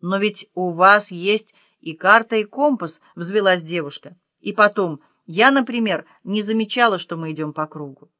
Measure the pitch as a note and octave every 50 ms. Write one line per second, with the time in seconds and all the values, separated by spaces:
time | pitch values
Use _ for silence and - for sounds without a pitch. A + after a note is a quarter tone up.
0 | - F3 F#3+ G3 G3 G#3 G3 - - _ _ - F#3 F3+ E3+ D#3+ F3+ F#3+ G3+ G#3
1 | G3+ - F#3 F3 F3 G3 G#3 A3 A3 - _ _ _ _ _ _ _ D#3+ D#3+ D#3+
2 | - F#3 G#3 A3+ A3 A3+ A#3 A3 G#3+ G#3 - C4 C#4 D4+ C#4 A3 F3+ D#3+ - -
3 | _ _ _ - F3 E3+ G3 G#3+ G3+ F#3+ F#3 F3+ D#3+ D#3 E3+ F3 D#3 C#3+ - -
4 | _ - F3+ _ _ _ _ _ _ - G3+ - G#3+ G#3 G#3 G#3+ G3 E3+ D#3 C#3+
5 | _ _ _ _ _ - E3 F3 A3+ C4 C4+ C#4 B3+ - A#3 A#3+ A3+ G#3+ F#3 D3+
6 | - _ _ _ _ F3+ G3 G#3+ G#3 G3+ A3 A3 A3 G#3+ - B3 A#3+ A3+ G3+ F3+
7 | - _ F3 E3 E3 D#3+ D#3 D3+ D#3 D3+ D3 - D#3 D3+ - D3+ D3 C#3+ C3+ _
8 | - _ _ _